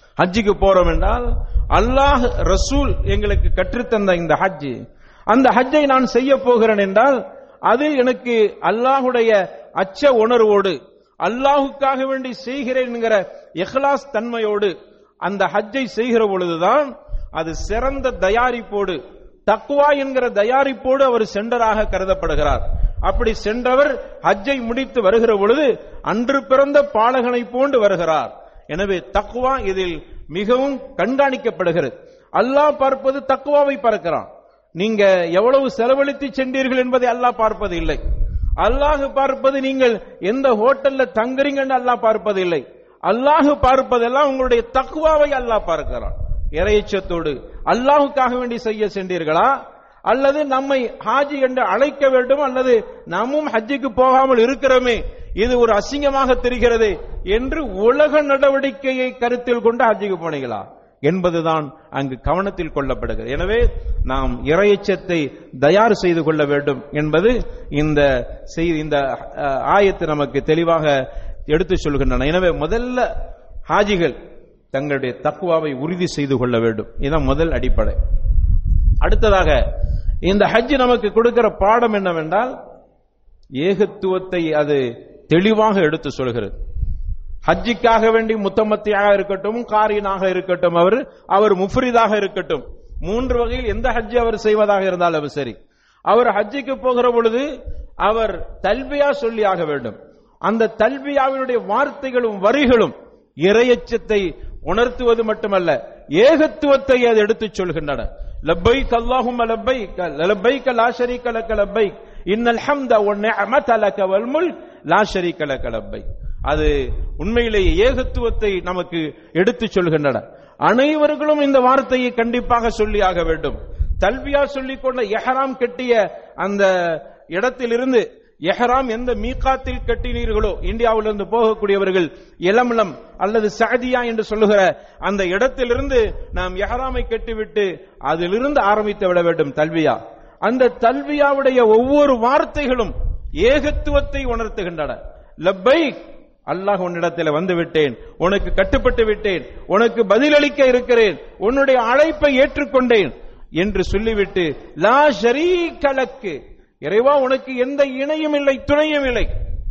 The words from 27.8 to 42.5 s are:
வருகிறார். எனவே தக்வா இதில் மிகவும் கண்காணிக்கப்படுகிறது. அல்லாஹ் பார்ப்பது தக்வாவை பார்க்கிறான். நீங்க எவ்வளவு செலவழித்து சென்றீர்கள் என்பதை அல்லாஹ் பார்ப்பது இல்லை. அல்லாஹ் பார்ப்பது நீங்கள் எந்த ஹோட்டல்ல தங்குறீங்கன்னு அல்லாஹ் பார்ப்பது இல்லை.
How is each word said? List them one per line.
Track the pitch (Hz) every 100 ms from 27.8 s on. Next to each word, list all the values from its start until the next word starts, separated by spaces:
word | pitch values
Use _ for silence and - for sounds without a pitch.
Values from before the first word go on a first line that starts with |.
வருகிறார். | 202 175 165 156 113 - - - -
எனவே | 156 196 180
தக்வா | - 196 208 240 262 262 202
இதில் | 190 180 156 - - -
மிகவும் | 165 208 247 277 269 - -
கண்காணிக்கப்படுகிறது. | 202 269 277 254 233 - 180 165 135 - - - _
அல்லாஹ் | 175 240 277 302 285
பார்ப்பது | 269 269 269 277
தக்வாவை | 269 262 285 294 285 269
பார்க்கிறான். | 233 208 165 135 - - _ _ _
நீங்க | 160 214 214 196 185 170
எவ்வளவு | 175 233 269 262
செலவழித்து | - 240 269 277 277 277
சென்றீர்கள் | - 262 262 262 254
என்பதை | 254 254 247
அல்லாஹ் | 240 247 240
பார்ப்பது | 220 202 202 170
இல்லை. | 160 143 - - - - - -
அல்லாஹ் | 196 269 294 294 277
பார்ப்பது | 269 269 269 269 269
நீங்கள் | 262 269 247 214 - -
எந்த | 175 262 269
ஹோட்டல்ல | 214 240 269 277 269 247
தங்குறீங்கன்னு | 220 240 262 285 277 269 254
அல்லாஹ் | 247 240
பார்ப்பது | 226 220 208 190
இல்லை. | 180